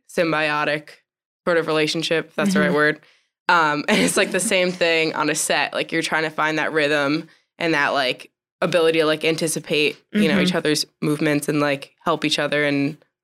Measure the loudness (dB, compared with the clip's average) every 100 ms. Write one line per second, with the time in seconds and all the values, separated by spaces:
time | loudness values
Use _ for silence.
0 | -6 -2 0 0 0 0 -2 -4 -6 -20
1 | _ _ _ _ -2 0 0 0 0 -2
2 | -2 -2 -4 -2 0 2 2 2 2 0
3 | _ _ _ _ 2 4 4 0 0 2
4 | 2 2 0 0 0 0 0 2 2 2
5 | 0 0 -2 -2 0 0 -2 -4 -4 -4
6 | -2 -2 -2 -2 -2 -2 -2 0 0 2
7 | 0 -2 -6 _ _ -6 -2 0 0 0
8 | -2 -4 -12 _ _ -6 0 2 2 2
9 | 2 0 -2 -2 -2 -4 -4 -2 -2 -4
10 | _ 0 2 2 0 0 0 -2 -4 _
11 | -4 0 0 0 0 -2 0 -2 -8 _
12 | -4 -2 -2 -2 0 0 0 0 -2 -4
13 | _ _